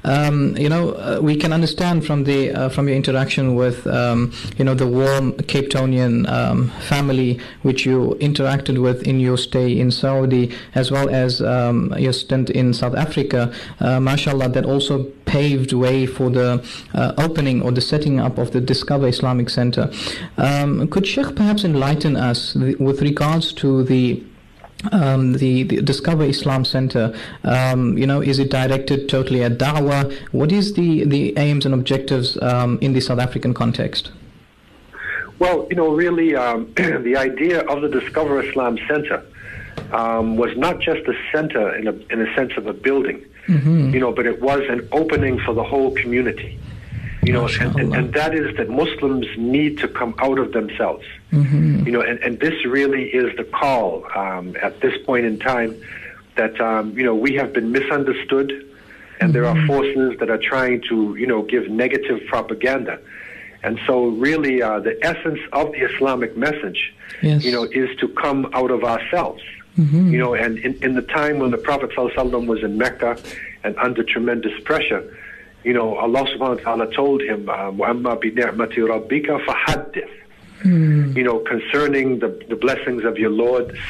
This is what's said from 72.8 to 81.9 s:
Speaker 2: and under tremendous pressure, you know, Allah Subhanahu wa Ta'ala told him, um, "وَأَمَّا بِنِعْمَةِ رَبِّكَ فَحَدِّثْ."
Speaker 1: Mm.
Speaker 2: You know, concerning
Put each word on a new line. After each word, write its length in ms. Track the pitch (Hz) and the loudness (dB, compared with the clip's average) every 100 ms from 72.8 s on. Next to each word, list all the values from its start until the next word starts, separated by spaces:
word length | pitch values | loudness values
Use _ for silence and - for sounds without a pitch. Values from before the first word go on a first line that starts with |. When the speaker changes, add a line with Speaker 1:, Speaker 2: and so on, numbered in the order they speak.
| 123 120 120 117 - - - - 104 | -2 0 -4 -4 -10 -14 -16 -8 -6
Speaker 2:
and 100 | 101 | -2
under 260 | 123 117 117 | -2 -2 -2
tremendous 480 | 120 117 117 110 - | 0 0 -2 -4 -6
pressure, 400 | - 156 151 101 - - - - - - 120 | -2 -2 0 -2 -6 -16 -20 -20 -20 -8 0
you 80 | |
know, 240 | 123 113 107 | 0 0 0
Allah 260 | 117 127 135 | 2 2 0
Subhanahu 360 | 117 131 120 | -2 -2 -2
wa 120 | - 113 | -2 -2
Ta'ala 180 | 110 | -2
told 280 | - 139 139 | 0 2 2
him, 280 | 139 104 98 | 0 -4 -4
um, 280 | 85 98 98 | -6 -6 -4
"وَأَمَّا 440 | 113 120 120 113 | -2 0 -2 -2
بِنِعْمَةِ 520 | 113 113 120 110 113 | -2 0 -2 -2 -2
رَبِّكَ 720 | - 113 110 - 143 147 143 - | 0 0 0 -2 -2 0 -2 -2
فَحَدِّثْ." 640 | 127 - 147 - - - - - - - - | -2 -2 -2 -4 -10 -10 -16 -20 -20 -20 -2
Speaker 1:
Mm. 540 | 196 170 156 151 143 131 | 2 4 4 4 2 2
Speaker 2:
You 60 | |
know, 160 | 123 113 | 0 0
concerning 800 | 113 120 - 139 147 | -2 -4 -2 0 2